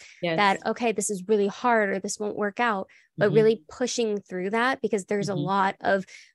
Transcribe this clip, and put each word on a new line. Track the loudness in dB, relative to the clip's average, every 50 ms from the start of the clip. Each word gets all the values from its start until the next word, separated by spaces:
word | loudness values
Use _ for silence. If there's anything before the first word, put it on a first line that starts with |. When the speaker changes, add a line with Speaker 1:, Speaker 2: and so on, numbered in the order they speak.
| -18 -20 -10 -6
Speaker 1:
Yes. | -2 -2 2
Speaker 2:
that, | 4 4 2 2 2 -2
"Okay, | -4 -4 -2 -2 -2
this | -2 -2 -4 -4
is | -4 -6 0
really | 0 2 2 2
hard | 0 -2 -2 0 2 4 4 2 0
or | -2 -4
this | -4 -8 -8 -6
won't | -6 -6 -4
work | -2 -4 -4 -2 -2
out," | -2 0 0 -2 -6 -10 _ -20 _ _ _
but | 0 2 4
Speaker 1:
Mm-hmm. | 4
Speaker 2:
really | 6 6 4 4 2 -4 -14
pushing | -6 -6 -6 -4 -2 -2 -2 -2 -2 -4
through | -6 -8 -8 -6 -4 -2
that | 0 0 0 0 0 -2
because | -2 -2 -2 -4 -2
there's | -2 -2 -2 -2 -2
a |
Speaker 1:
Mm-hmm. | -2 -2
Speaker 2:
lot | -2 0 0 2 0 0 -2 -2
of | 0 0 0 0 -2 -6 -16 -20 -20 _